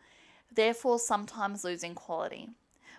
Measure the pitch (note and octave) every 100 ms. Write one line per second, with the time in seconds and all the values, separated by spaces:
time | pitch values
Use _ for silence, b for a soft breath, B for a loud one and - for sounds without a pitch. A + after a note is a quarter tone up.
0 | B B B B B A#3 A3 A3+ C4 A#3+
1 | A#3 G#3 G#3 A3+ G3+ G3+ F3+ F3 F3 F3
2 | - E3 E3 - - A#3 _ _ B